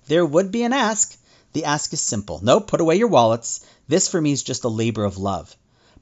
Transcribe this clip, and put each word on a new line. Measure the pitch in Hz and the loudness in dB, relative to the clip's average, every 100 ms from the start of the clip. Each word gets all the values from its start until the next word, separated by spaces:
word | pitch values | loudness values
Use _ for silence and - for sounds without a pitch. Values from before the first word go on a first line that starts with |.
| - | 0
there | 160 165 | 2 2
would | 156 190 | 2 0
be | 226 | 0
an | 240 | 0
ask. | 269 220 214 - - _ _ _ | 0 0 -2 -4 -8 _ _ _
The | 156 156 | -6 -2
ask | 147 - | -2 -4
is | 156 | -6
simple. | - 113 - 78 | -4 -4 -6 -4
No, | 101 156 | 2 2
put | - 151 | 2 0
away | 165 175 | 2 2
your | 233 | 4
wallets. | 147 113 117 - - - _ - | 4 4 2 -4 -12 -14 _ -2
This | 165 - | 0 0
for | 180 | 0
me | 151 | 0
is | 139 | -2
just | - 131 | -4 -4
a | 123 | -4
labor | 110 113 113 104 | -2 -2 -2 -4
of | 92 | -2
love. | 98 90 - _ _ _ _ _ | -4 -4 -8 _ _ _ _ _